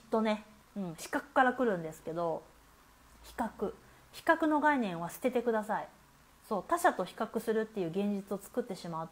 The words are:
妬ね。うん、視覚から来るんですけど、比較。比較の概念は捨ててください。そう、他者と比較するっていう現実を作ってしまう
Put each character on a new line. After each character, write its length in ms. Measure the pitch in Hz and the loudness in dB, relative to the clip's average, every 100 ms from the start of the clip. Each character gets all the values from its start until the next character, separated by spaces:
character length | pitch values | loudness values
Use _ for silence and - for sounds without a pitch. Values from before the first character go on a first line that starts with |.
| - | -2
妬 100 | 226 | 0
ね。 240 | 220 214 - - - 208 | 2 0 -6 -20 -14 -8
う 40 | |
ん、 140 | 185 160 | -8 -8
視 100 | - | -6
覚 200 | 285 - | -6 0
か 160 | - | 4
ら 80 | 254 | 4
来 120 | 254 | 4
る 140 | 240 180 | 2 0
ん 40 | |
で 80 | 160 | -2
す 100 | 160 | -8
け 100 | - | -8
ど、 300 | 165 170 160 - - - - - - - - | -2 -2 -2 -6 -20 -20 -20 -20 -20 -20 -20
比 120 | - - | -12 -6
較。 360 | 220 - 214 - - - - | -6 -4 -6 -8 -16 -20 -20
比 80 | - | 0
較 220 | - 320 311 | 4 4 4
の 140 | 302 | 4
概 180 | 302 285 | 4 4
念 220 | 208 170 | 2 -2
は 100 | 170 | -6
捨 80 | - | -4
て 120 | 254 | -2
て 120 | 240 | 0
く 100 | 233 | 2
だ 100 | 220 | 0
さ 180 | 208 185 | 0 -4
い。 80 | - - - - - - - | -4 -12 -20 -20 -20 -20 -6
そ 100 | 202 | -4
う、 60 | - | 0
他 120 | 339 | 2
者 140 | 339 | 4
と 120 | 240 | 2
比 100 | 180 - | -2 -4
較 240 | - 226 | -6 -4
す 120 | 220 | 0
る 100 | 220 | 0
っ 20 | 220 | -2
て 140 | 208 | -2
い 40 | 165 | -2
う 20 | |
現 340 | 180 202 202 196 | 0 -2 -2 -4
実 80 | 196 | -8
を 40 | |
作 200 | - - | -6 -6
っ 40 | |
て 100 | 240 | -6
し 140 | 180 175 | -8 -8
ま 160 | 160 | -8
う 40 | 165 | -6